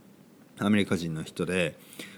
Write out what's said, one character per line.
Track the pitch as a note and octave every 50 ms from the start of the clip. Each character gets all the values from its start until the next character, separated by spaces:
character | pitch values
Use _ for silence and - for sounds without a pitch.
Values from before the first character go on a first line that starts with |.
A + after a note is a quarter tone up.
| - - - - - - - - - - - -
ア | - G2+
メ | G#2+ G#2
リ | G2
カ | - G2+
人 | F2 E2+ E2 D#2+
の | D#2 D#2
人 | - - - F2+
で、 | D#2+ F2+ F#2 F2 F2 - - - - - - - - -